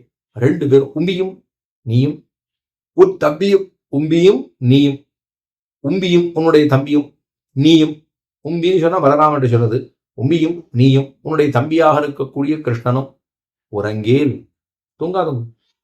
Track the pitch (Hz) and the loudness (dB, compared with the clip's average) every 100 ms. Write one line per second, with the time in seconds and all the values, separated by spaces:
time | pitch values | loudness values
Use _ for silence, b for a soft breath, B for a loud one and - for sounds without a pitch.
0 | _ _ _ 113 - 175 139 135 135 151 | _ _ _ -2 -2 0 2 2 2 -4
1 | 175 180 185 190 _ _ _ _ 123 120 | -4 -4 -6 -10 _ _ _ _ -4 -2
2 | 143 151 _ _ _ _ _ _ _ - | -2 -4 _ _ _ _ _ _ _ 2
3 | 185 190 151 151 196 196 190 _ _ 139 | 2 2 -4 -2 0 0 -2 _ _ -6
4 | 156 165 180 247 - - 123 139 143 139 | -2 2 2 2 -4 -6 0 2 2 -2
5 | _ _ _ _ _ _ _ _ 139 185 | _ _ _ _ _ _ _ _ -6 -4
6 | 180 175 175 160 160 151 147 131 143 147 | 0 0 0 -2 2 4 4 0 0 -2
7 | 143 _ _ _ _ 135 147 165 151 151 | -4 _ _ _ _ 0 4 4 2 -4
8 | _ _ _ _ 147 170 170 185 165 185 | _ _ _ _ -8 -4 0 0 0 0
9 | 143 147 151 143 127 117 113 107 - _ | 2 2 2 2 0 0 0 -4 -8 _
10 | _ - 127 165 156 170 - 117 123 135 | _ -6 -2 0 -2 -4 -6 0 2 2
11 | 135 _ 143 156 147 - 151 160 156 147 | -2 _ -6 -2 0 0 0 2 2 2
12 | 147 - 131 139 139 156 139 117 127 127 | -2 -6 -10 -6 -4 -4 -4 -6 -2 -4
13 | - _ _ _ _ _ _ 104 104 110 | -4 _ _ _ _ _ _ -8 -6 -4
14 | 107 135 147 98 - _ _ _ _ - | 0 0 0 -4 -14 _ _ _ _ -10
15 | 160 185 160 127 117 - _ _ | -6 -4 -4 -6 -10 -18 _ _